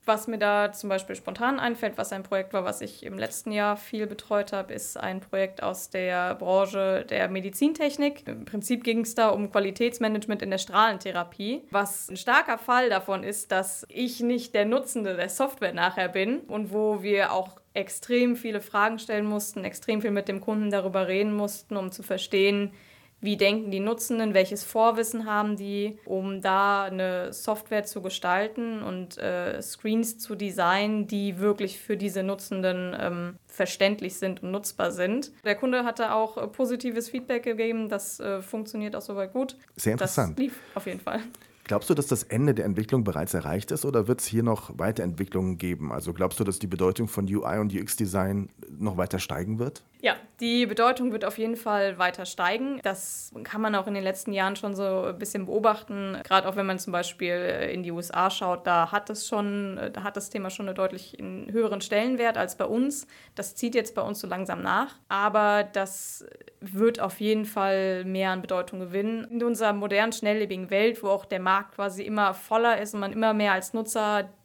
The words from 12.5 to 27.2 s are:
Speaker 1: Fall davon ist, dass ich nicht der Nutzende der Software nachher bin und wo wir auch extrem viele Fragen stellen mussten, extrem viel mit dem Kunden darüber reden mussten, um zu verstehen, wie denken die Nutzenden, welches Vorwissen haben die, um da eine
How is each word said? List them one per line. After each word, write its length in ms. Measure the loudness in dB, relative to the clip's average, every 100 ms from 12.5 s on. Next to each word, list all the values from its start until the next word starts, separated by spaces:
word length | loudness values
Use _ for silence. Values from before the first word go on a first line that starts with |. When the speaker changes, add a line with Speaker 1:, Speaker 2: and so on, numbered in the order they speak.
| -2
Speaker 1:
Fall 320 | 4 4 6
davon 360 | 2 0 -4
ist, 260 | -2 -6 0
dass 340 | 0 0 -6 -10
ich 320 | -4 -4 0
nicht 340 | 0 0 0
der 100 | 2
Nutzende 520 | 4 4 2 -2 -2 -2
der 120 | -2
Software 460 | 0 -2 0 -4
nachher 340 | 2 2 2 -2
bin 300 | 2 0 0
und 300 | -4 -6 -2
wo 300 | 0 2 0
wir 300 | 2 4 4
auch 280 | 2 -2 -8 _
extrem 640 | -6 -4 -6 0 4 4 2
viele 240 | -2 -6
Fragen 400 | -2 2 2 2
stellen 260 | -2 -2 0
mussten, 380 | -2 -4 -6
extrem 380 | -8 -8 -2 0
viel 100 | 2
mit 160 | 0 0
dem 120 | -4
Kunden 300 | -2 0 2
darüber 380 | 0 0 0 2
reden 260 | 2 2
mussten, 420 | 2 -2 -4 -6 -6
um 140 | -6
zu 140 | -8
verstehen, 680 | -6 -4 0 4 4 4 0 -6 -20 -20 _ _
wie 180 | -2 4
denken 320 | 4 4 -2
die 100 | -2
Nutzenden, 540 | -2 -2 -2 0 4
welches 280 | 4 4 0
Vorwissen 600 | -4 4 6 6 0 -2
haben 320 | 0 0 2 -2
die, 420 | -4 -2 -4 -6
um 380 | -4 -4 -2 -2
da 420 | 2 4 6 4
eine 480 | 2 -2 0 0